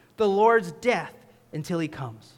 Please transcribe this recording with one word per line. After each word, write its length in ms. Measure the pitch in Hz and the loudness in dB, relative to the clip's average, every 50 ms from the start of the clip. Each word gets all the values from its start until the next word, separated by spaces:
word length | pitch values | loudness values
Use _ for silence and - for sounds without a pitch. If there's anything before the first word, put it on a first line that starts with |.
| _ _ _ | _ _ _
the 140 | - 220 208 | -2 0 0
Lord's 420 | 196 196 214 226 226 233 196 170 | 2 4 4 6 4 4 2 -2
death 420 | - - - 240 233 180 151 - - - - _ _ _ _ _ | -10 -4 -2 0 0 0 -2 -8 -14 -20 -20 _ _ _ _ _
until 280 | - 156 151 - 180 165 | -10 -8 -6 -4 -4 -4
he 100 | 165 151 | -4 -4
comes." 420 | 156 - 139 120 113 110 - - - | -6 -8 -12 -12 -12 -16 -20 -20 -20